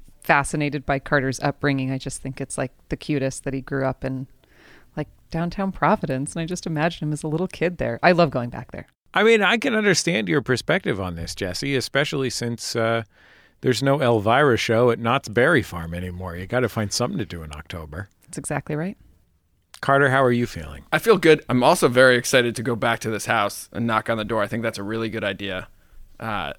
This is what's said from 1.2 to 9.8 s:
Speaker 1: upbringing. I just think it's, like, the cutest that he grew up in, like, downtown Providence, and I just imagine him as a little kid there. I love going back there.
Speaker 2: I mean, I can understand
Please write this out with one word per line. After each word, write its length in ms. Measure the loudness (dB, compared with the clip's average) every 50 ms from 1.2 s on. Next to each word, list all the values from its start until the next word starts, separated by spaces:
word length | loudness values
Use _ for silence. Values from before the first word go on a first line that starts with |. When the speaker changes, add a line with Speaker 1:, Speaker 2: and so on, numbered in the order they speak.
| 0 0 -2 -2
Speaker 1:
upbringing. 520 | -4 -4 -2 -2 0 0 0 0 -2 -4
I 60 | -4
just 240 | -6 -6 -8 -10 -10
think 180 | -10 -10 -10 -10
it's, 180 | -10 -8 -6
like, 140 | -6 -6 -6 _ _ _ -8
the 80 | -8
cutest 480 | -6 -4 -2 -2 -2 -2 -4 -4 -6 -8
that 80 | -6 -6
he 60 | -6
grew 240 | -6 -6 -4 -2 -2
up 180 | -2 -4 -4 -6
in, 240 | -6 -6 -8 -10 -12 -16 _ _ _ _ _ -20 -20 -20 -20 -20 _ -8
like, 120 | -8 -8 -8 -12 _ _ _
downtown 400 | -4 -4 -4 -4 -4 -4 -4 -4
Providence, 600 | -2 0 2 2 2 2 0 -2 -4 -4 -4 -6 -6
and 80 | -6
I 40 | -6
just 220 | -6 -6 -6 -6
imagine 400 | -4 -2 0 0 -2 -2 -4 -4
him 60 | -4 -4
as 100 | -4 -4
a 40 |
little 200 | -2 -2 -2 -2
kid 300 | -4 -4 -2 -2 -2 -2
there. 220 | -2 -4 -4 -2 2 4
I 80 | 4
love 180 | 6 6 4 4
going 200 | 2 -2 -4 -6
back 200 | -8 -12 -14 -14
there. 160 | -16 -16 -18 _ _ _ _ _ 0
Speaker 2:
I 100 | 2 4
mean, 180 | 6 6 6
I 160 | 4 4 2
can 160 | 2 0 0 0
understand 560 | 2